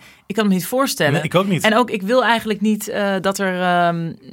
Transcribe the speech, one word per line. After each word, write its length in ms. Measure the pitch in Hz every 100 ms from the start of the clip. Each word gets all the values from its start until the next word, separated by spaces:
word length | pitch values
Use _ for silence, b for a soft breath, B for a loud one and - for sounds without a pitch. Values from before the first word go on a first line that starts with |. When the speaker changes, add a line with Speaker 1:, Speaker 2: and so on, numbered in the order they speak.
| B B - 202
Speaker 1:
kan 80 |
het 40 | 208
me 60 |
niet 120 | 185 180
voorstellen. 460 | 254 269 - 151
Speaker 2:
Nee, 80 | 156
ik 120 | 151 165
ook 120 | 202
niet. 160 | 160
Speaker 1:
En 120 | 214 220
ook, 140 | 247
ik 100 | 214
wil 220 | 190 254
eigenlijk 380 | 220 226 220 214
niet, 260 | 214 208 208
eh, 280 | 202 202 190
dat 160 | 190 196
er, 220 | 196 180
ehm, 520 | 180 175 175 170 165 - -